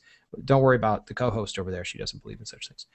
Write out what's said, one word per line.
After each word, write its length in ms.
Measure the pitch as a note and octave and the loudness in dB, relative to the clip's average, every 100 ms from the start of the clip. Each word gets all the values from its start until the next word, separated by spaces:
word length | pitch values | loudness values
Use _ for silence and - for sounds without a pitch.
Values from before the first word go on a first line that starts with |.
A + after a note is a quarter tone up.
| _ _ _ - | _ _ _ -4
Don't 180 | - C3+ | 2 6
worry 140 | C3 B2 | 6 6
about 320 | G#2+ G2+ - | 4 0 -4
the 60 | |
co-host 440 | - B2 A2 G2 - | -2 -2 -2 -4 -6
over 140 | F#2 | -6
there. 120 | F2+ | -6
She 140 | F2 - | -8 -8
doesn't 240 | G2 G#2 | -10 -10
believe 160 | G#2+ G2+ | -14 -14
in 80 | A2 | -14
such 220 | - - | -16 -16
things. 180 | - - | -16 -20